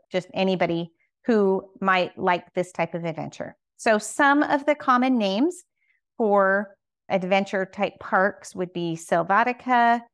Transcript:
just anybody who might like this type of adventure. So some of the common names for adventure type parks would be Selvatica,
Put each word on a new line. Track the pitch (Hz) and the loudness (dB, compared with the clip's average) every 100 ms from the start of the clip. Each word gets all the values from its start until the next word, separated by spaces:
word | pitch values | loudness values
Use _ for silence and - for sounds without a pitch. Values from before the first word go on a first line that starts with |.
| _ | _
just | 185 175 - | -6 -6 -2
anybody | 190 185 175 170 170 _ _ _ - | 0 0 0 -2 -6 _ _ _ 0
who | 214 196 190 - - | 2 2 0 -4 -6
might | 190 185 175 - | 0 0 0 -2
like | 185 175 - | -2 -2 -4
this | 185 180 | -6 -6
type | - 165 | -4 -6
of | 175 165 | -4 -8
adventure. | 156 147 - 160 - _ _ | -8 -10 -12 -14 -14 _ _
So | 233 214 | 0 0
some | - - 277 285 | -2 0 2 4
of | 302 285 294 | 2 0 0
the | 294 | -2
common | - 247 262 247 | 0 2 2 0
names | 196 196 320 359 _ _ _ _ _ - | 0 0 0 -2 _ _ _ _ _ -4
for | 214 202 190 196 202 _ _ _ - | 2 4 4 2 -2 _ _ _ -4
adventure | 190 180 196 196 196 190 | -4 0 0 0 -4 -6
type | - 196 - | -4 -6 -6
parks | - 196 196 - - | -2 0 0 -2 -16
would | 185 180 | -10 -8
be | 175 170 165 | -6 -6 -6
Selvatica, | - 175 170 202 240 247 247 240 233 233 240 | -2 -2 2 2 0 -2 0 2 4 2 -4